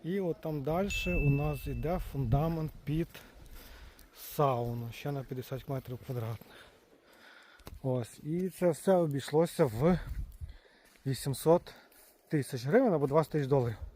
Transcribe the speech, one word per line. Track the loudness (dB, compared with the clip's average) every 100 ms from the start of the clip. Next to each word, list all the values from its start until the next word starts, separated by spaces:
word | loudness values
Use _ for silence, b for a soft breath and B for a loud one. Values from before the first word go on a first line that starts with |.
І | -4 -4
от | -2 -4
там | -4 -4
далі | -2 0 0 -2 0
у | 2 4
нас | 4 0 -4 -6
йде | -4 -2 -2 -4
фундамент | -4 0 2 2 0 -4 -8
під | -4 -2 -2 -8 B B B B B B B B B -20
сауну, | -14 0 2 2 -2 -6 -8
ще | -8 -8
на | -6
п'ятдесят | -8 -10 -8 -10 -8
метрів | -8 -8 -12 -8
квадратних. | -6 -6 -8 -12 B B B B B B B B B B B -20 -8
Ось, | -2 -2 -4 -12
і | -8 -4 -4
це | 2 2
все | 2 4 4
обійшлося | 4 0 0 2 2 4 2
в | 4 4 4 0 -8 -8 -10 B B B B B B -4
вісімсот | -2 -4 -2 4 4 2 -20 B B -20 _ _
тисяч | -2 -2 -4 4
гривень | 4 6
або | 2 4
двадцять | 2 2
тисяч | -2 2
доларів. | 2 2 -2 -10